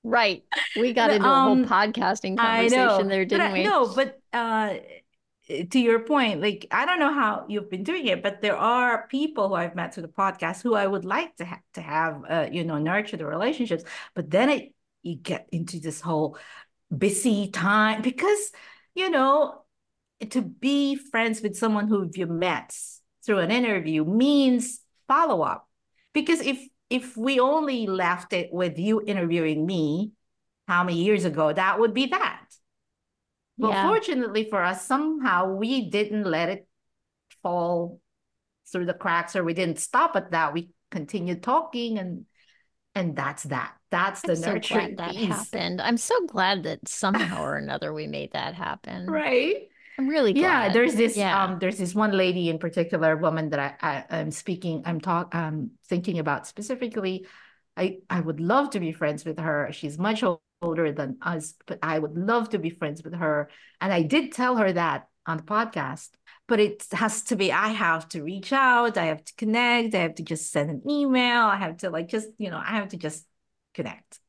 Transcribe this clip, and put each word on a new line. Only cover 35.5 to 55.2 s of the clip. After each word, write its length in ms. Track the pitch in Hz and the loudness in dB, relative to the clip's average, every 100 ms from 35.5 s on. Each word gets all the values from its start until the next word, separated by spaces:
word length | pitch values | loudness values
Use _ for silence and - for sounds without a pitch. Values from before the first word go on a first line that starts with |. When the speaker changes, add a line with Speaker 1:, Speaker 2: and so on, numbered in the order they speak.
Speaker 2:
we 360 | 190 226 269 190 | 0 0 -2 0
didn't 340 | 202 208 214 | -2 0 -2
let 240 | 196 160 170 | 0 0 -2
it 180 | 190 _ _ _ _ _ _ _ _ | -4 _ _ _ _ _ _ _ _
fall 580 | 180 175 170 175 175 - _ _ _ _ _ _ - | -4 -2 0 -2 -4 -10 _ _ _ _ _ _ -8
through 140 | 185 180 | -4 -4
the 80 | |
cracks, 420 | 185 190 170 170 196 | -2 0 0 0 -2
or 80 | |
we 100 | 165 | -2
didn't 260 | 165 175 160 | 0 -2 -2
stop 360 | - - 330 330 | 0 2 2 0
at 160 | 185 | -2
that. 220 | 170 151 | 0 0
We 160 | 160 170 _ _ | -2 -8 _ _
continued 520 | 185 147 202 175 175 | -10 -6 -6 -4 -4
talking, 540 | 240 277 320 240 233 214 | 0 0 0 -6 -4 -4
and, 280 | 180 175 - _ _ _ _ _ _ 202 | -6 -10 -14 _ _ _ _ _ _ -4
and 200 | 175 139 | -2 -2
that's 260 | 135 147 | -6 -6
that. 300 | 143 131 - - _ | -6 -4 -4 -12 _
That's 320 | 175 190 - | 0 0 -2
the 80 | - | -2
Speaker 1:
I'm 60 | 165 | -2
so 140 | - | 0
Speaker 2:
nurturing 420 | 185 - 220 175 190 | -2 0 -2 -2 -6
Speaker 1:
glad 20 | |
that 180 | 175 190 | -8 -4
Speaker 2:
piece. 120 | 214 | -2
Speaker 1:
happened. 520 | 208 220 - 175 180 | -2 -4 -4 -4 -2
I'm 160 | - 233 | 0 0
so 280 | - 480 349 | 2 0 0
glad 380 | - 185 196 | 0 0 0
that 240 | 156 156 - | -4 -8 -8
somehow 540 | - 196 220 185 180 | -2 0 0 -2 -2
Speaker 2:
<laughs> 0 | |
Speaker 1:
or 120 | 147 147 | -4 -4
another 360 | 143 143 151 | -4 -6 -6
we 140 | 156 151 | -8 -8
made 240 | 147 143 | -8 -6
that 220 | - - | -6 -6
happen. 540 | 170 180 - - 185 180 | -6 -8 -8 -10 -10 -4
Speaker 2:
Right? 600 | 311 294 254 294 466 - _ - - | -2 2 2 2 -2 -6 _ -16 -4
Speaker 1:
I'm 80 | 269 | 0
really 260 | 302 233 | 4 4
Speaker 2:
Yeah, 320 | 214 370 302 208 | 4 4 4 4
Speaker 1:
glad. 60 | |
Speaker 2:
there's 200 | 226 254 | 4 4
this, 240 | 220 226 220 | 4 2 2
Speaker 1:
Yeah. 260 | 190 196 | 0 2
Speaker 2:
um, 140 | 185 180 | 0 0
there's 220 | 185 214 | -2 -2
this 160 | 180 196 | -2 0
one 160 | 214 | 2
lady 380 | 196 185 180 170 | 4 2 2 0
in 100 | 160 | -2
particular, 560 | 170 170 170 170 160 156 | -2 -2 0 2 2 4
woman 320 | 165 160 156 | 2 0 -2
that 100 | 143 | -2
I, 460 | 139 - 160 139 - | -2 -4 -4 -4 -6
I, 100 | 165 | -6
I'm 100 | 156 | -6
speaking, 540 | - - 175 180 160 170 | -8 -6 -6 -4 -4 -4
I'm 160 | 165 | -4
talk-, 320 | 185 170 | 0 -2